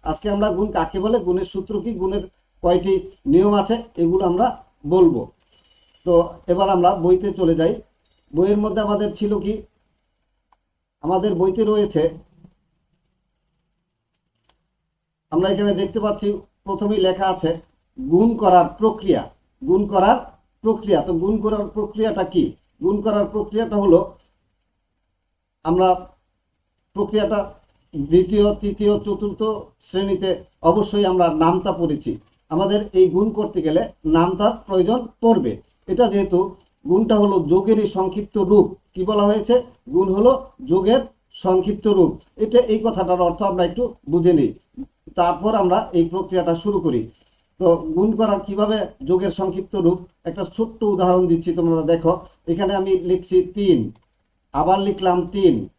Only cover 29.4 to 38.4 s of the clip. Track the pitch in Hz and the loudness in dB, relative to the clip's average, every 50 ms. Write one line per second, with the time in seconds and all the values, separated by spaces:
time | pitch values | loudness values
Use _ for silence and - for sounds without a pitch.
29.4 | 220 220 214 208 - - _ _ - - - 185 196 196 185 175 202 190 175 - | -4 -4 -4 -6 -12 -18 _ _ -18 -6 -4 -4 -2 -2 -2 -2 -2 -4 -4 -4
30.4 | - _ _ _ - 165 185 214 202 - - 208 202 185 185 180 175 165 156 156 | -6 _ _ _ 0 0 2 2 -2 -2 -2 0 0 0 2 2 0 0 2 2
31.4 | 160 170 185 185 180 196 165 170 170 156 147 - - 117 - - _ _ _ _ | 0 2 0 0 -2 -4 -4 -4 -4 -4 -4 -6 -6 -10 -10 -10 _ _ _ _
32.4 | _ _ 156 170 196 196 202 208 208 208 - 185 185 175 156 185 208 220 214 214 | _ _ -4 -2 -2 0 -2 -2 -4 -2 2 2 2 4 2 0 -2 0 -2 -4
33.4 | 208 - - 180 156 156 156 175 180 220 - _ - 156 156 165 175 185 185 175 | -6 -4 -4 -4 -2 0 0 0 -2 -4 -10 _ -2 2 2 2 2 2 0 0
34.4 | 208 165 - - - - 190 185 175 196 233 254 233 - _ _ - 226 226 175 | 0 0 0 -2 -8 -2 0 0 2 2 0 -2 -2 -8 _ _ 2 2 4 4
35.4 | 131 117 101 - _ _ _ _ _ - 190 247 240 214 196 202 190 - 180 175 | 0 -2 -6 -8 _ _ _ _ _ -4 0 2 2 2 2 0 0 2 2 0
36.4 | 190 190 - _ _ _ _ _ _ 143 175 196 226 226 220 208 208 202 190 185 | 0 0 -6 _ _ _ _ _ _ 0 2 2 2 2 4 4 4 4 2 0
37.4 | 156 143 170 190 196 214 220 214 208 - - 190 190 180 - 208 208 - _ 214 | 2 2 2 2 4 2 2 2 0 -2 -2 -2 -2 -2 -4 -6 -10 -4 _ -2